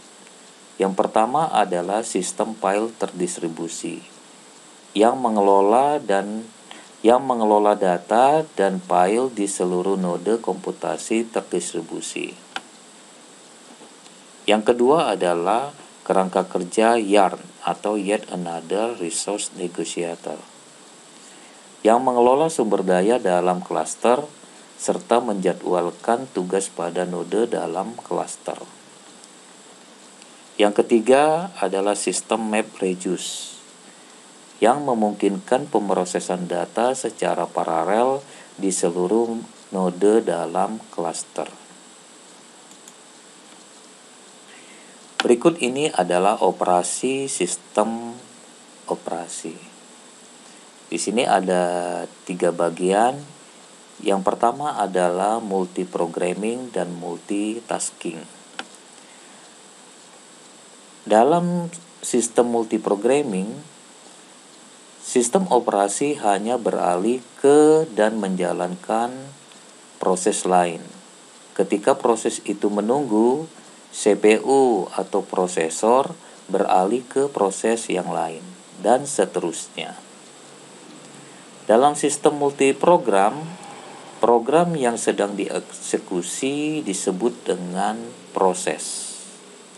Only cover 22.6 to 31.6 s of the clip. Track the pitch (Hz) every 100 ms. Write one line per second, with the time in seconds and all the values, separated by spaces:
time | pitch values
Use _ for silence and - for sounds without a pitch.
22.6 | 110 98 92 90 101 123 95 90 90 90
23.6 | - 82 78 - 113 127 147 - - -
24.6 | - - - 90 - 117 120 101 92 -
25.6 | 92 87 87 - - 123 131 95 90 95
26.6 | - - 85 85 90 87 85 101 117 90
27.6 | 85 87 104 120 - 85 85 - - -
28.6 | - - - - - - - - - -
29.6 | - - - - - - - - - -
30.6 | 104 104 113 117 107 135 151 160 185 -